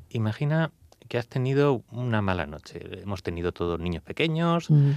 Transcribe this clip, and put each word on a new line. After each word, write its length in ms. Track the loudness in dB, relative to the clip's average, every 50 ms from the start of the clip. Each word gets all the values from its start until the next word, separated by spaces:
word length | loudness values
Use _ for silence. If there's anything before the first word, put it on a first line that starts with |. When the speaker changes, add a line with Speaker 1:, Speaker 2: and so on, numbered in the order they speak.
| -16 _
Speaker 1:
Imagina 600 | -4 -2 -2 -2 -2 0 0 0 2 0 0 -2 -6 _ -20 _ -20 _ -12 -6
que 100 | -4 -4
has 100 | -4 -4
tenido 540 | -4 -2 0 2 2 4 4 4 2 0 -2 _
una 280 | -8 -6 -2 0 0 2
mala 260 | 2 2 0 0 -2
noche. 340 | -4 -8 -12 -14 -16 -16 -14 -12 -12 -12 -10
Hemos 200 | -8 -8 -8 -6
tenido 300 | -4 -6 -4 -2 -2 -4
todos 260 | -2 -2 -2 -2 -2 -2
niños 220 | -2 -4 -4 -4
pequeños, 680 | -8 -10 -4 -2 -2 0 0 0 2 2 2 0 2 4
Speaker 2:
Mm. 200 | 6 6 6 6 2